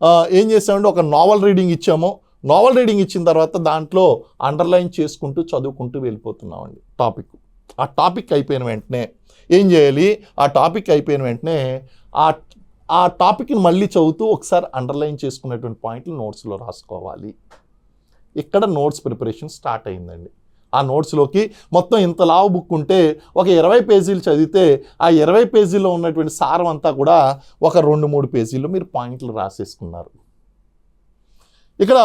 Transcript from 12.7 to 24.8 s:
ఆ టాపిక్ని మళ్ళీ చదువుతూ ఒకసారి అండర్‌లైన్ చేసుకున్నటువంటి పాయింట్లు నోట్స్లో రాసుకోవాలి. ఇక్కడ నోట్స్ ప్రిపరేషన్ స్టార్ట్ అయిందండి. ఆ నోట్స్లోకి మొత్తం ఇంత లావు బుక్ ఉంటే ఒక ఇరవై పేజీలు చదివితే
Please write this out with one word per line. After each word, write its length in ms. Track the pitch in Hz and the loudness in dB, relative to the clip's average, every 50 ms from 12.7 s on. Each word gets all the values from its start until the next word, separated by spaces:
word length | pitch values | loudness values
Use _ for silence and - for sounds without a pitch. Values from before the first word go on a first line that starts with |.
| _ _ _ - 156 175 | _ _ _ -4 0 0
ఆ 20 | 180 180 180 - - | 0 0 0 0 0
టాపిక్ని 380 | 190 208 - 262 - 277 214 185 | 0 0 -2 -4 -6 -2 0 2
మళ్ళీ 200 | 175 165 185 208 196 - | 2 2 0 0 0 0
చదువుతూ 280 | 180 160 160 160 - 220 220 208 | 0 0 0 0 -2 -2 -2 -2
ఒకసారి 300 | - - - 185 175 175 - - 131 | -2 -2 -2 -2 -2 -2 -4 -6 -8
అండర్‌లైన్ 400 | 127 123 139 147 151 151 147 135 - | -8 -6 -6 -6 -6 -6 -6 -8 -8
చేసుకున్నటువంటి 540 | 135 131 - - 135 120 113 123 120 113 - - | -10 -10 -10 -10 -10 -10 -10 -10 -12 -12 -12 -12
పాయింట్లు 300 | 113 113 123 120 170 165 143 110 | -12 -12 -12 -14 -14 -12 -12 -10
నోట్స్లో 340 | 107 104 - - 113 98 98 117 | -12 -12 -14 -14 -14 -12 -12 -12
రాసుకోవాలి. 680 | 113 90 - - - - 90 - 95 - - 95 107 - _ _ _ _ _ _ _ _ _ _ _ _ _ _ _ _ _ _ _ - - 143 | -14 -16 -18 -18 -18 -16 -14 -14 -14 -16 -16 -16 -18 -20 _ _ _ _ _ _ _ _ _ _ _ _ _ _ _ _ _ _ _ -12 -12 -6
ఇక్కడ 220 | - - 202 220 202 170 147 | -2 -2 0 0 0 0 -2
నోట్స్ 240 | 143 147 147 - - | -2 -2 -4 -6 -8
ప్రిపరేషన్ 480 | - 117 - - 113 131 - - - - - | -10 -8 -8 -8 -8 -8 -10 -12 -18 -18 -12
స్టార్ట్ 280 | - 139 113 110 - 107 | -10 -8 -8 -8 -8 -12
అయిందండి. 400 | 92 90 87 87 87 85 85 - _ _ _ _ _ _ _ _ - | -12 -12 -14 -16 -18 -20 -20 -20 _ _ _ _ _ _ _ _ -4
ఆ 80 | 131 139 131 | -4 -2 -2
నోట్స్లోకి 520 | 131 151 156 - - 151 143 135 143 190 220 214 - - _ _ - | -2 -2 -4 -2 0 0 0 0 0 -2 -2 -2 -6 -14 _ _ -2
మొత్తం 220 | 180 180 - 233 220 190 | -2 0 2 2 2 2
ఇంత 160 | 175 170 175 185 170 | 0 0 0 2 2
లావు 180 | 165 180 196 208 180 | 4 4 2 2 0
బుక్ 180 | 180 - - 175 | -2 -4 -4 -6
ఉంటే 220 | 156 147 135 185 190 170 156 151 - - _ - 170 | -4 -2 0 2 2 2 2 0 -4 -10 _ -2 0
ఒక 60 | 185 190 180 165 | 2 2 4 4
ఇరవై 200 | 156 175 214 247 208 - | 4 4 4 4 4 4
పేజీలు 340 | 214 196 175 185 202 180 - | 2 2 2 2 -2 -2 -2
చదివితే 380 | 185 151 147 160 156 160 196 185 160 139 135 | 0 0 2 0 0 2 2 4 4 4 2